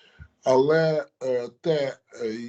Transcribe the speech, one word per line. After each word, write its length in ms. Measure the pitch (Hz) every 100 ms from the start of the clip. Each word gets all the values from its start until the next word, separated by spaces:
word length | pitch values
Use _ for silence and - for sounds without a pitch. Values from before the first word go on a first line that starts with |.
| _ - - _
але, 600 | - 127 143 160 160 151 - -
е, 260 | 131 123 120 -
те, 360 | 170 151 135 - _ -
е, 120 | 117 113